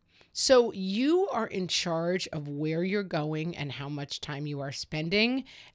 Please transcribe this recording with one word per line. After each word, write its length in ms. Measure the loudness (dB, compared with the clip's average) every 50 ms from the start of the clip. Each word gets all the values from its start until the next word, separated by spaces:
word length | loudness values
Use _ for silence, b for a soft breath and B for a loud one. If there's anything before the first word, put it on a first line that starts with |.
| _ b b b b b -4
So 380 | 0 6 8 8 8 8 6 0
you 540 | -4 -4 -2 0 2 2 4 4 4 4 2
are 140 | 0 -2 -2
in 220 | -2 -2 -4 -2
charge 600 | -2 -2 -2 0 0 0 0 0 0 0 -2 -4 -6
of 180 | -6 -6 -6
where 360 | -6 -4 -2 -2 -2 0 0 0
you're 200 | 0 0 -2 -2
going 520 | -2 -2 -2 -2 -2 -2 -2 -4 -4 -4
and 180 | -6 -6 -6 -6
how 140 | -8 -8
much 320 | -6 -6 -6 -6 -8 -8 -8
time 280 | -8 -8 -6 -6 -6
you 140 | -4 -4 -4
are 100 | -6 -6
spending. 720 | -6 -8 -8 -6 -6 -4 -2 2 2 4 4 4 2 0 -4 B B B B B